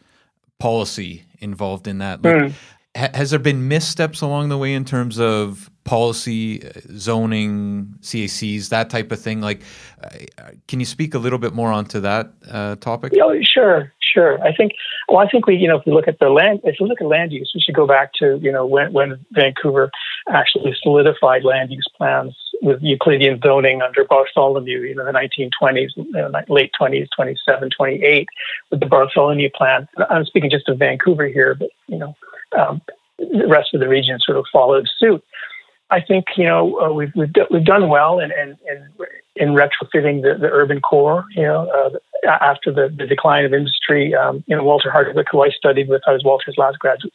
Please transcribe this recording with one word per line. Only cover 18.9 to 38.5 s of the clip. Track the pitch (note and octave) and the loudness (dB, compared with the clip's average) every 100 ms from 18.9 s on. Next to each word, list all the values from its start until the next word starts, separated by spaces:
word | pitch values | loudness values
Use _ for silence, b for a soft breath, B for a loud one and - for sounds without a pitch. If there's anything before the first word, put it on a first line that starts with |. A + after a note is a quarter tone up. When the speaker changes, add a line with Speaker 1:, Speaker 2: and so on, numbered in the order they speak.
Speaker 2:
when | C#3 C#3 C3 - | 0 0 -4 -4
Vancouver | - C#3 C3+ D3+ C#3 C3+ B B B - | 0 0 0 0 0 0 B B B -2
actually | C#3+ - - C#3 B2 | 0 0 0 -2 -2
solidified | D3+ D3 D3 D3 C3+ C3 | 2 4 4 4 2 2
land | C3 C3 C3 | 2 0 -2
use | C3+ - - | -8 -10 -4
plans | C3+ C3+ C3 - - - | -2 -2 -4 -10 -12 -2
with | D#3 C3 | 0 0
Euclidean | D3+ - E3 C#3 C#3 B2 | 0 2 2 4 2 2
zoning | C#3+ C#3 C3+ C3 | 4 4 4 2
under | B2+ C#3 C3+ | 0 0 4
Bartholomew, | C3+ C3+ - C#3 C#3 B2+ B2+ | 4 4 2 2 2 -4 -6
you | B2+ | -6
know, | C3+ C3 | -8 -4
the | |
nineteen | C3+ C3+ - B2+ - | -2 -2 -6 -8 -2
twenties, | C3+ C3 C3+ - | 0 0 -2 -8
you | D#4 | -8
know, | F#3+ C#3+ C#3+ - | -6 -4 -6 0
late | C#3+ C3+ - | 2 2 0
twenties, | C3+ C3+ C#3 - | 0 -2 -4 -4
twenty-seven, | C3 C3 - C3 C3 - | -6 -2 -2 -2 -2 -2
twenty-eight, | C3+ C3+ C#3+ D3 F3 B B B - | -2 0 2 2 0 B B B -6
with | C#3+ | -4
the | C#3 | 2
Bartholomew | C#3+ C3+ - D3 D3 C#3+ - | 2 2 2 2 2 -2 0
plan. | C3 C3 C#3 - - | 0 0 -2 -4 0
I'm | E3+ D3+ | 0 0
speaking | F#3+ C#3+ | 0 0
just | C#3+ - | -2 -2
of | C3 | 0
Vancouver | C#3 C3 F#3 D#3 C#3+ | 0 0 0 0 0
here, | C3+ C3 C#3 | 2 0 0
but, | - _ - | -6 _ -12
you | F#3+ | -10
know, | C#3+ - B B - - | -10 -14 B B -4 -2
um, | - D3+ - - _ - | 0 -4 -12 -20 _ -12
the | - B3+ D#3 | -4 0 2
rest | D3+ - | 2 2
of | D3 | -2
the | C3 | 0
region | C3+ C3 B2 | 0 0 -2
sort | - C3+ | -2 -2
of | C3 | 2
followed | C#3+ B2+ C3+ B2 - | 4 4 2 0 0
suit. | A3+ F3 - B B B B B - | 2 2 -4 B B B B B -2
I | F#3 | -2
think, | - F#3+ F#3 - | 2 0 0 0
you | |
know, | E3+ E3 E3+ - | 2 2 2 0
uh, | D#3+ | 0
we've, | D3+ D3 F3 | -2 -4 -2
we've, | D3 | 0
do, | - - | 2 2
we've | E3+ D#3+ | 2 4
done | G3+ F3 | 4 6
well | D3 D#3 F3+ | 4 4 2
in, | D#3 | -2
in, | D3 C#3+ | -4 -8